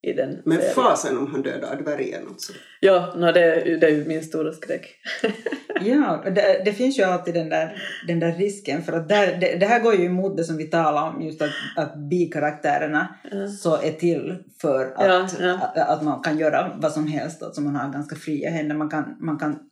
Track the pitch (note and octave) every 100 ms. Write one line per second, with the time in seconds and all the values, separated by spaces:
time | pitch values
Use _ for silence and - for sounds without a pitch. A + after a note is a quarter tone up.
0 | - - - - - E3 - - A#3+ -
1 | - B2 C#3 D#3+ - - - D3 - C#3+
2 | C3 - - F#3+ - - - - G3 F#3
3 | F3 E3+ E3+ F3 E3+ E3 D#3+ D#3+ D#3+ D3+
4 | D#3 D#3+ D#3 D#3+ D#3 - - - - -
5 | - - A3 G#3+ - C#4+ - G#4 G3 C#4
6 | A#3+ D#3 G3 F#3+ G3 F#3 F#3+ G3+ B3+ C4+
7 | F#3+ F3+ F3 E3+ D#3+ D#3+ D#3+ G3+ - -
8 | - E3+ E3 E3+ G3+ G3 - C#3+ E3 E3
9 | D#3 G#3 G3 F3 F3 F3 G3+ A#3+ A3+ G3+
10 | F3 F3+ F#3+ D3+ E3 D#3 D#3 E3+ D#3 D3+
11 | D#3+ - D#3+ D#3 D3+ - C#3+ - D3+ D3+
12 | D3 F3+ E3 D#3 D3+ D3+ D3+ D3 D#3 D3+
13 | F3+ - - G3 G3+ G3+ F3 D#3 D#3+ D#3
14 | F3 D#3+ - F3+ - _ D#3+ C3+ C3 -
15 | G3 F3+ F#3+ E3+ F3+ F#3 - D#3+ D3 D3
16 | D3+ C3 E3 D3+ D#3 C#3 F#3+ - D#3 D#3
17 | D3+ D3+ B2 - - - D3 C#3+ C3+ C#3
18 | D3 D#3 - D3+ D#3 E3 D3+ D3+ D3+ D#3
19 | C#3+ - D#3+ D3 D3+ C#3+ -